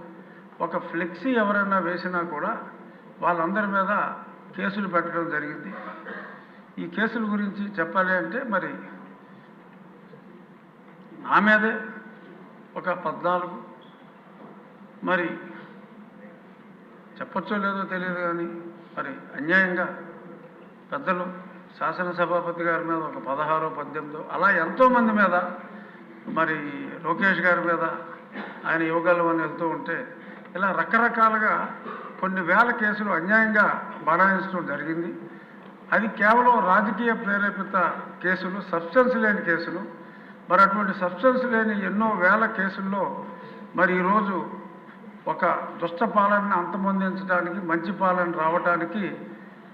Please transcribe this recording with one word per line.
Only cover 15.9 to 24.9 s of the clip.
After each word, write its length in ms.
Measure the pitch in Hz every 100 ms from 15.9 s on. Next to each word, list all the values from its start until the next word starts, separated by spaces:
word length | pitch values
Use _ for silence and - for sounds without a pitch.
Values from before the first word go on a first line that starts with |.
| - - - - - - - - - - - - -
చెప్పొచ్చో 380 | - 190 - 208
లేదో 260 | 196 196
తెలియదు 360 | 185 185 180 180
కానీ 300 | 175 170 170 - - - - -
మరి 120 | 143 131 - 139
అన్యాయంగా 500 | 151 190 185 180 180 - - - - - - - - - -
పెద్దలు 580 | 143 165 180 180 - - - - -
శాసనసభాపతి 840 | 147 165 180 175 165 175 170 170
గారి 200 | 170 160
మీద 140 | 160 165
ఒక 200 | 151 135
పదహారో, 520 | 127 139 151 160 156
పద్దెనిమిదో, 560 | 151 139 151 151 151 -
అలా 180 | 147 190
ఎంతోమంది 640 | 180 160 196 254